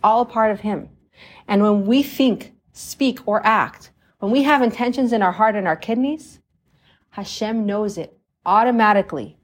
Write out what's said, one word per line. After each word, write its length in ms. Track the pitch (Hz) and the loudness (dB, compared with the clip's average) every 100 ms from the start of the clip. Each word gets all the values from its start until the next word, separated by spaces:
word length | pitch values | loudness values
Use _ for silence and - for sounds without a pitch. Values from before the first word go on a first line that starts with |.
all 180 | 208 226 | 0 2
a 40 | 240 | 0
part 260 | 226 220 | 0 0
of 100 | 202 | -2
him. 280 | 214 180 - _ _ _ - - - | -6 -6 -10 _ _ _ -20 -20 -2
And 140 | 202 | 0
when 240 | 208 208 196 | 2 2 2
we 180 | 262 | 0
think, 500 | 285 - 262 190 - _ _ | 0 0 0 0 -8 _ _
speak, 480 | - - - 269 - - | -20 -18 -2 -2 -2 -4
or 180 | 208 214 | -2 2
act, 460 | 214 120 - - _ _ _ | 0 -2 -8 -20 _ _ _
when 120 | 202 | -2
we 120 | 262 | 0
have 180 | 277 285 | 2 2
intentions 500 | 240 - 247 254 247 | 2 0 -4 -2 0
in 100 | 226 | 2
our 120 | 185 | 0
heart 220 | 180 220 208 | 2 0 2
and 120 | 185 | -2
our 80 | 160 | -4
kidneys, 640 | - 233 269 311 - - _ _ _ _ _ _ _ | -4 -2 -2 -4 -12 -20 _ _ _ _ _ _ _
Hashem 560 | - 196 - 214 226 202 | -14 -12 -6 -4 -2 -2
knows 320 | 202 214 185 | -2 -4 -6
it 200 | 147 _ _ _ 175 | -12 _ _ _ 0
automatically 920 | 202 240 233 214 202 - 151 117 - | 2 4 4 4 4 0 -6 -10 -16